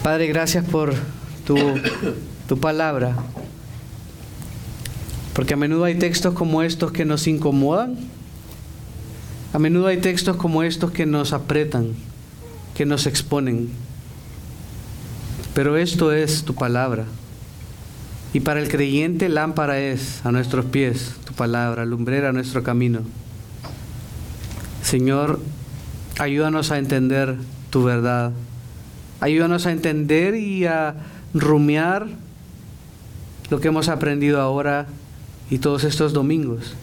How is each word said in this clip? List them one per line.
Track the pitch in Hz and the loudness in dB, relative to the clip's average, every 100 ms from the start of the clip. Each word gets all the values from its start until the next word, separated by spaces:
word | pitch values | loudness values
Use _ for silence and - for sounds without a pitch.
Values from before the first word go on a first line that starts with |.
Padre, | 151 160 160 | 2 2 4
gracias | 156 165 180 170 | 2 2 2 2
por | 160 151 131 - - - - - | 2 2 0 -2 -8 -12 -10 2
tu, | 143 143 135 - - - - - - - | 4 6 2 0 -2 -4 -4 -8 -12 -2
tu | 131 | 2
palabra. | 156 156 160 139 123 123 120 - - - - - - - - - - - - - - - - - - - - | 2 2 2 2 2 0 -4 -8 -12 -14 -14 -14 -14 -14 -14 -14 -14 -12 -12 -10 -10 -8 -8 -6 -8 -8 -2
Porque | - 131 | -2 0
a | 143 | 2
menudo | 147 160 175 | 2 4 4
hay | 175 | 4
textos | 175 170 180 | 2 2 2
como | 175 165 156 | 2 2 2
estos | 165 165 165 | 2 0 -2
que | 175 156 | 0 2
nos | 151 160 | 2 2
incomodan. | 156 151 139 139 175 247 247 247 - - - - - - - - - - - - - - | 2 4 4 4 4 0 -4 -8 -12 -16 -16 -16 -16 -14 -14 -14 -12 -12 -12 -12 -12 -4
A | 151 | 2
menudo | 156 175 185 | 4 4 4
hay | 180 | 4
textos | 185 180 - 175 | 2 2 0 2
como | 175 156 | 2 2
estos | 165 165 170 | 2 0 -2
que | 170 156 | 2 2
nos | 147 143 | 2 2
apretan, | 143 139 147 151 131 113 113 - - - - - - - - | -2 0 2 2 2 0 -2 -10 -14 -16 -16 -16 -16 -14 -2
que | 147 | 0
nos | 143 147 | 2 0
exponen. | 139 - 143 131 117 117 120 - - - - - - - - - - - - - - - - - | -2 0 0 2 0 -2 -6 -10 -12 -14 -16 -14 -14 -14 -14 -12 -12 -12 -12 -10 -10 -8 -8 -2
Pero | 151 139 151 | 2 4 4
esto | 175 175 160 | 2 4 4
es | 151 156 151 | 4 4 2
tu | 151 | 0
palabra. | 131 123 120 131 113 110 113 - - - - - - - - - - - | -2 2 2 2 0 -4 -8 -12 -16 -16 -16 -16 -14 -14 -14 -14 -12 -2
Y | 139 | 0
para | 151 147 | 2 0
el | 147 | 2
creyente, | 143 139 139 160 170 180 | 2 4 4 2 2 2
lámpara | 156 156 160 147 139 | 4 2 2 2 2
es | 139 123 - - 123 | 0 -2 -4 -4 2
a | |
nuestros | 120 123 127 123 | 2 2 0 2
pies | 135 131 123 - - - | 2 2 2 -4 -10 -12
tu | |
palabra, | - 120 120 120 113 117 | -2 0 2 0 0 -2
lumbrera | 117 120 135 139 | -2 0 2 2
a | |
nuestro | 127 127 127 | 0 0 -2
camino. | 127 123 123 117 110 - - - - - - - - - - - - - - - - - | 0 2 4 2 -2 -8 -14 -14 -14 -12 -12 -12 -12 -12 -10 -10 -10 -10 -8 -8 -8 -6
Señor, | - 131 127 139 147 - - 151 - - - - - - | 0 2 4 4 2 0 -2 -8 -10 -10 -10 -10 -10 -2
ayúdanos | 143 139 156 156 151 | 0 2 2 2 2
a | 147 | 0
entender | 135 135 131 135 135 127 127 - - | 2 2 4 4 2 -2 -8 -12 -2
tu | 131 | 2
verdad. | 123 120 120 123 120 120 - - - - - - - - | 4 4 4 2 2 -2 -8 -12 -14 -16 -16 -16 -16 -2
Ayúdanos | 143 156 165 175 175 | 2 4 4 2 2
a | |
entender | 165 165 151 147 156 185 220 | 0 0 0 4 4 4 2
y | 208 190 170 | -2 0 2
a | 160 156 151 151 - - | 2 0 -4 -12 -14 -4
rumiar | 160 143 151 147 151 165 196 214 - - - - - - - - - - - - - - | 0 4 6 6 6 4 2 -2 -10 -16 -18 -18 -18 -18 -18 -18 -18 -16 -14 -14 -16 -2
lo | 143 | 0
que | 160 | 2
hemos | 156 156 | 2 2
aprendido | 151 147 143 143 143 | 2 2 4 4 4
ahora | 135 139 143 143 143 - - - - - - | 4 2 2 0 -2 -10 -16 -16 -16 -16 -4
y | 131 | 0
todos | 147 143 | 2 2
estos | 151 143 151 | 2 2 2
domingos. | 147 139 160 139 117 110 - | 4 4 2 2 -2 -6 -12